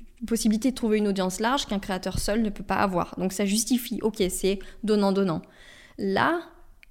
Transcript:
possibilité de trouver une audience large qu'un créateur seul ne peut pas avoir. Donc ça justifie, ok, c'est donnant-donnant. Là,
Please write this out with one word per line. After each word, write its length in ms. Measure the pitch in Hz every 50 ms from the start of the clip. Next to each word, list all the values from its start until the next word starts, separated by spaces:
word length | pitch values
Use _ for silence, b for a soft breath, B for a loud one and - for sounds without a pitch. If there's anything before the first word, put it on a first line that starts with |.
| - - - - 240 208
possibilité 440 | 233 220 - 226 208 220 220 269
de 40 | 247
trouver 220 | - - 220 214 214
une 100 | 208 208
audience 320 | 196 185 185 185 185 -
large 280 | 220 226 254 285 - -
qu'un 120 | 214 196
créateur 380 | - - 190 185 185 190 185 -
seul 220 | - - 202 233
ne 80 | 226 208
peut 140 | 202 - 185
pas 140 | - 190 -
avoir. 380 | - 202 185 175 170 - - -
Donc 140 | 180 190 190
ça 120 | - 208
justifie, 540 | 196 196 220 233 - 262 240 - - - -
ok, 220 | - 220 214 - 196 180
c'est 300 | 180 - - 190 196 196 B B B B B
donnant-donnant. 580 | 202 214 208 202 196 190 196 196 190 160 165 - B B B B B B B B B B B
Là, 440 | 208 196 190 190 - 285 330 349 330 - - - - - - - - -